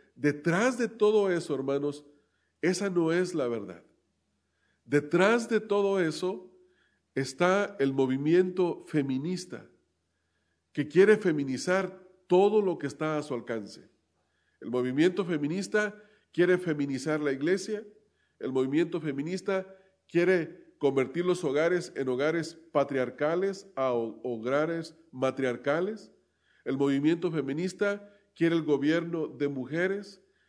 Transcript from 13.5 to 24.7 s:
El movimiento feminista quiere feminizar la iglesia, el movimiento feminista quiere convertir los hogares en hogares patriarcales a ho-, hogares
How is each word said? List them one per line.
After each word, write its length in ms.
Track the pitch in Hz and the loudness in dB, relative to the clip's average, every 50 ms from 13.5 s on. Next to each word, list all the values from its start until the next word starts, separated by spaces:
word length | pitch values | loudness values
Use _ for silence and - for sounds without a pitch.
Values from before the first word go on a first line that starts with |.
| 117 110 101 92 - - - _ _ _ _ _ _ _ _ _ _ _ _ _ _ _ | -6 -6 -8 -10 -14 -20 -20 _ _ _ _ _ _ _ _ _ _ _ _ _ _ _
El 100 | - 113 | -8 -4
movimiento 540 | 120 123 127 127 127 143 165 185 180 208 185 | -2 -2 -2 0 2 2 2 2 2 0 -2
feminista 720 | 175 175 147 147 147 175 196 196 - - 214 214 208 208 - - _ _ _ _ _ | -2 -2 -2 -2 -2 -2 -4 -4 -2 0 0 0 -2 -4 -12 -20 _ _ _ _ _
quiere 280 | - 160 180 175 180 175 | 0 2 4 4 4 2
feminizar 640 | 180 170 151 147 139 139 135 123 - 160 156 151 | 0 -2 -2 -2 -2 -2 -4 -4 -2 -2 -2 0
la 120 | 151 143 | 0 -2
iglesia, 540 | 135 131 143 170 190 190 - 226 214 202 233 - - _ _ _ _ _ _ _ _ - | -2 0 0 0 0 0 -2 -4 -8 -8 -8 -12 -20 _ _ _ _ _ _ _ _ -10
el 140 | - 131 | -8 -2
movimiento 500 | 131 131 131 135 143 156 170 160 170 165 | 0 0 0 2 2 0 0 0 -2 -4
feminista 640 | 151 151 - 139 147 165 185 185 190 202 190 190 190 - - - _ _ _ _ _ _ | -6 -4 -4 -4 -4 -6 -6 -6 -4 -4 -4 -4 -4 -8 -14 -20 _ _ _ _ _ _
quiere 680 | - 170 180 190 185 175 156 - - - - - _ _ | 0 2 4 4 4 2 0 -4 -10 -16 -20 -20 _ _
convertir 480 | 147 139 131 135 127 131 - 165 175 | 0 2 2 2 0 0 -2 -2 0
los 180 | 185 175 180 175 | 0 0 0 -2
hogares 480 | 139 135 147 160 170 180 175 - - - | 0 0 2 2 2 2 0 -2 -4 -6
en 140 | - 135 127 | -4 -2 -2
hogares 460 | 127 123 143 156 160 170 151 160 - - - - | 0 0 0 0 0 -2 -4 -6 -10 -16 -10 -2
patriarcales 960 | - 147 139 143 135 131 127 120 131 - 147 156 170 180 196 196 190 190 - - - | 0 0 0 2 0 -2 -2 -4 -4 -2 -2 0 0 0 -2 -2 -4 -6 -12 -10 -4
a 160 | 135 135 127 | -2 0 0
ho-, 260 | 123 117 117 117 - - | 0 0 -2 -4 -6 -8
hogares 720 | - 127 120 113 110 123 135 147 156 165 | -8 -6 -6 -4 -2 0 0 0 0 0